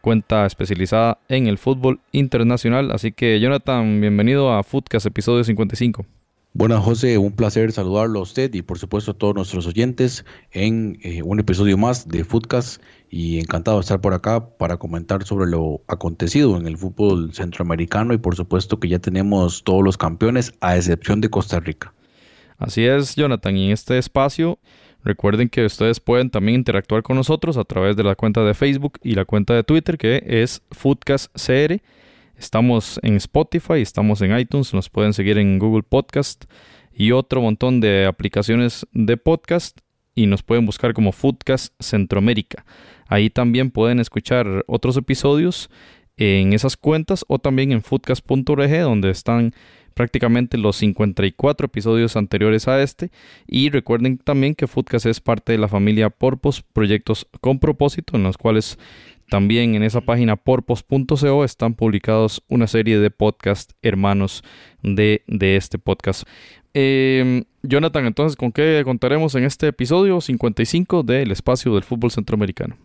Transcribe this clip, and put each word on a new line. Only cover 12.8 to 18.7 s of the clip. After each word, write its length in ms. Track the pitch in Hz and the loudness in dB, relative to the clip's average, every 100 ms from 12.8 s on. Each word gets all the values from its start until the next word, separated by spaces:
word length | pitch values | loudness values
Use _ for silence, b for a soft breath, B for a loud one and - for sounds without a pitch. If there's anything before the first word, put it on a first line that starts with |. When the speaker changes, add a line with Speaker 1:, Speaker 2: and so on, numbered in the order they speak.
| b b b | b b b
Speaker 2:
y 320 | 90 85 82 | -8 -4 -4
encantado 380 | 80 82 85 104 | -4 -4 0 0
de 40 | |
estar 200 | 90 95 | 0 -2
por 120 | 101 | 0
acá 440 | 92 104 113 117 _ | -2 0 -2 -4 _
para 200 | 82 87 | -4 -4
comentar 460 | 82 85 82 98 | -6 -10 -4 -6
sobre 240 | 98 98 90 | -4 -2 0
lo 320 | 85 80 71 - | 0 -2 -6 -8
acontecido 720 | 90 87 82 85 143 139 90 | -6 -6 -4 -2 2 2 2
en 80 | |
el 120 | 82 80 | -4 -8
fútbol 560 | 92 90 104 90 82 | -10 0 0 2 -2
centroamericano. 800 | 78 87 - 87 82 85 101 113 | -6 -10 -6 -4 -2 -2 -2 0
Y, 40 | 113 | 0
por 180 | 87 | -2
supuesto, 440 | 87 90 92 - | -4 -2 -2 -2